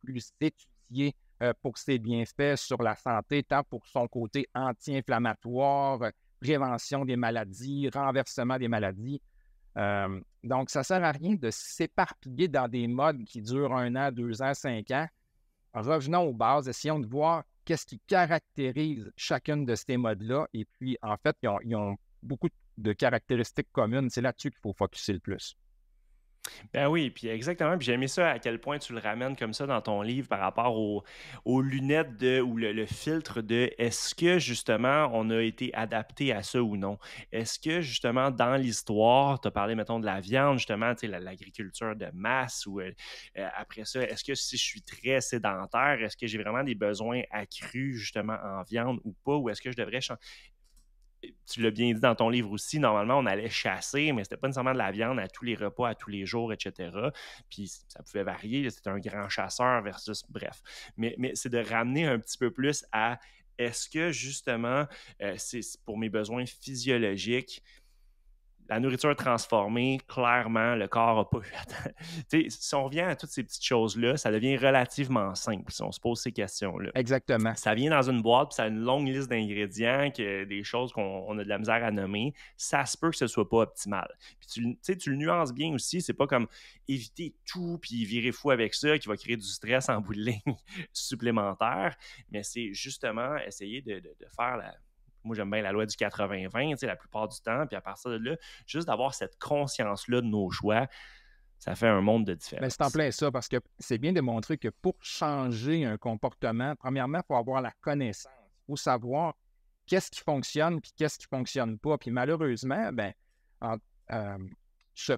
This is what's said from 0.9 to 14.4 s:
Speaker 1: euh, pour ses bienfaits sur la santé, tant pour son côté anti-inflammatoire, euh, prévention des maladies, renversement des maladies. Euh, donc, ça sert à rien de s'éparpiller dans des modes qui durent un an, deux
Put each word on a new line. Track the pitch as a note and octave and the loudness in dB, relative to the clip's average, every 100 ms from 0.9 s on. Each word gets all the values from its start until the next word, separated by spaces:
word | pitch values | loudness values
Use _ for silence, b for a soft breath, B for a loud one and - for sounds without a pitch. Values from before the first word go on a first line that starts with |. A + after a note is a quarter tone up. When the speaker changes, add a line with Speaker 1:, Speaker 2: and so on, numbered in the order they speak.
| B2 C#3+ - _ - | -2 -2 -2 _ -2
Speaker 1:
euh, | A#2+ A#2 | 0 0
pour | C3 - | -4 -6
ses | - B2+ | 0 0
bienfaits | A2 A#2 A2+ - C#3+ C3+ | 2 -2 -2 0 2 2
sur | - B2 | 0 0
la | A2+ G#2+ | 0 0
santé, | B2+ A2+ - C#3+ | 0 -2 0 0
tant | - C#3 | 2 0
pour | - A#2+ - | 0 -6 -4
son | C3 A#2+ | -2 -2
côté | B2 A2+ C#3 B2+ | -2 -4 -2 -2
anti-inflammatoire, | A#2+ C3 A#2 - C#3 C3 A#2 A#2+ A2 A#2 B2 C#3 C#3 C#3 B2+ | -2 -2 -4 -4 -4 0 0 0 -2 -4 2 4 4 2 0
euh, | A2+ - _ - | -2 -4 _ -6
prévention | B2 D3 C3 A#2 - C#3 | 2 2 2 -2 -2 -2
des | C3 B2 | 0 2
maladies, | A#2 A#2 G2+ F#2 C3 C#3+ C3+ | 2 0 -4 -8 -6 -2 -2
renversement | C3+ C#3 C#3 B2 - B2 C3 | 0 2 2 0 0 0 0
des | A#2 | 2
maladies. | A2+ G2 F#2 A#2+ C#3+ _ _ _ _ - G#2+ | 2 0 -2 -6 -8 _ _ _ _ -12 -2
Euh, | G2+ G2+ F#2+ F#2+ - _ | 0 0 0 -4 -10 _
donc, | A#2 B2+ B2+ | -2 0 0
ça | D3 | -2
sert | B2+ F#3 | 2 2
à | E3 | 2
rien | C#3+ E3+ | 2 0
de | G3+ A#2+ | 0 0
s'éparpiller | - - - E3 - F3 - C3 B2+ F3 | -4 -6 -4 -2 2 0 -2 -8 0 2
dans | C3+ B2 | 2 0
des | A#2+ A#2+ | 0 0
modes | B2 D#3 C#3 | 2 2 2
qui | G#2+ A#2+ | -4 -10
durent | G#2+ C3 C#3 | -4 0 2
un | B2+ B2 C3 | 2 0 0
an, | C#3 | 0
deux | A#2+ A#2+ A2 | -2 -4 -2